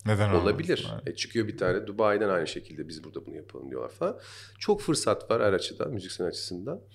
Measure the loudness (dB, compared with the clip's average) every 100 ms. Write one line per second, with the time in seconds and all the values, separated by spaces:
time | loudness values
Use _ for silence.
0 | 0 2 4 6 4 2 0 0 -2 -6
1 | -8 -6 -2 -2 -2 0 0 0 -2 2
2 | 4 4 4 2 0 -6 -10 -10 -10 -12
3 | -12 -12 -12 -14 -14 -14 -10 -8 -8 -2
4 | -4 -4 -12 -18 -18 -4 0 2 2 2
5 | 4 2 2 4 6 4 2 -4 -4 -4
6 | -6 -2 -2 -2 -6 -6 -6 -8 -10